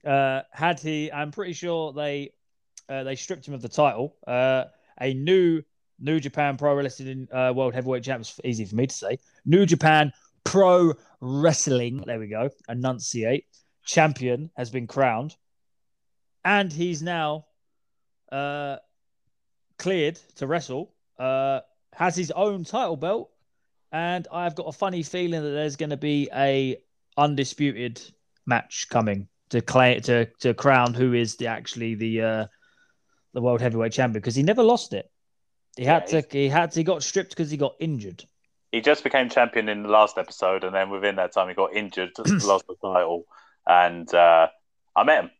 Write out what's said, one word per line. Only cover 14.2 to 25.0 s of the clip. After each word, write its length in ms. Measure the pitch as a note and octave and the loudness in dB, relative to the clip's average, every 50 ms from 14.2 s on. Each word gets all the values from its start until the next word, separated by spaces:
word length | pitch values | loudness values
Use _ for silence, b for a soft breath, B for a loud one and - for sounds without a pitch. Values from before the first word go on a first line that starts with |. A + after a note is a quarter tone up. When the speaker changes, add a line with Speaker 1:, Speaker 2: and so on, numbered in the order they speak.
| B2+ B2 A#2+ B2+ D#3 E3 _ | -2 -2 -2 -4 -6 -12 _
Speaker 1:
has 140 | - B2 A#2 | -10 -10 -8
been 160 | A#2+ C3 A#2+ | -6 -8 -8
crowned. 500 | G#2+ - C#3 C3+ B2+ A2+ A2+ C3+ D#3 - _ _ _ _ _ _ _ _ _ _ _ _ _ _ _ _ _ _ _ _ _ - | -6 0 2 2 2 2 -2 -6 -8 -12 _ _ _ _ _ _ _ _ _ _ _ _ _ _ _ _ _ _ _ _ _ 0
And 280 | F3+ G3+ G3+ G3 F3+ | 2 2 2 2 -2
he's 300 | D3 D#3+ F3 F3+ E3+ C#3+ | -4 -4 -4 -4 -4 -6
now, 420 | D#3+ F3 F3 E3 D#3 D3+ D3+ D#3 _ _ _ _ _ _ _ _ _ _ _ _ _ _ _ _ _ _ | -6 -6 -4 -4 -4 -4 -4 -6 _ _ _ _ _ _ _ _ _ _ _ _ _ _ _ _ _ _
uh, 440 | C#3 C#3 C#3+ C#3+ C#3+ D3 C#3+ C#3 C#3 - _ _ _ _ _ _ _ _ _ _ _ _ _ _ _ _ _ _ _ - | -8 -8 -6 -6 -8 -8 -8 -8 -10 -12 _ _ _ _ _ _ _ _ _ _ _ _ _ _ _ _ _ _ _ -8
cleared 380 | - F3+ F#3+ F3 D3+ D3+ E3+ - _ _ _ | -6 -2 0 0 0 -2 -4 -6 _ _ _
to 100 | - C#3 | -10 -6
wrestle, 480 | C3+ D#3+ E3+ C#3 - B2+ C#3 F#3 _ _ _ _ _ _ - | -4 -4 -4 -4 -6 -10 -10 -10 _ _ _ _ _ _ -6
uh, 420 | B2+ C3 C3 C3 C3+ C#3 C3+ B2+ - _ _ _ _ _ | -4 -2 -2 0 0 -2 -2 -4 -6 _ _ _ _ _
has 240 | _ - E3+ F#3 F3 | _ -2 -2 -2 0
his 140 | F3+ F3 C#3+ | -2 -6 -6
own 340 | - E3 G3+ G#3+ G3+ F#3+ E3 | -2 -2 -2 -2 -2 -6 -8
title 320 | - - A#3+ B3+ F3+ E3 | -6 -4 -4 -4 -4 -4
belt, 340 | C3+ D#3 F3 G#3 A#3 - _ _ _ _ _ _ _ _ _ _ _ _ _ | -6 -4 -4 -4 -4 -6 _ _ _ _ _ _ _ _ _ _ _ _ _
and 340 | - D#3+ E3+ F3 F3+ F3+ F3 - | -8 -6 -4 -4 -4 -4 -6 -8
I've 220 | - F3 F3 F3 D3+ | -8 -4 -4 -4 -6
got 100 | F3+ E3+ | -6 -10
a 80 | D3+ | -10
funny 300 | C#3 - G#3 G3 F3+ E3+ | -6 -4 -4 -4 -2 -4